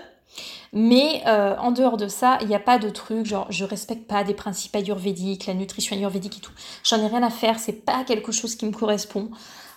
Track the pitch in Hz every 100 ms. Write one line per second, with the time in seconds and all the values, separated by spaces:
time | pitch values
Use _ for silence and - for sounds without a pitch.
0 | - _ _ - - - - 208 226 247
1 | 294 311 226 208 202 - 240 240 254 226
2 | 202 - 254 254 214 202 226 247 208 -
3 | - 226 202 196 196 185 196 196 - 226
4 | - 202 202 202 214 180 - 208 190 190
5 | 196 180 190 190 - 185 190 - - 196
6 | 202 190 196 - - - - - - 220
7 | 214 240 240 226 226 226 - 214 - 254
8 | 262 214 226 220 - - 214 185 214 208
9 | - 196 226 - - - -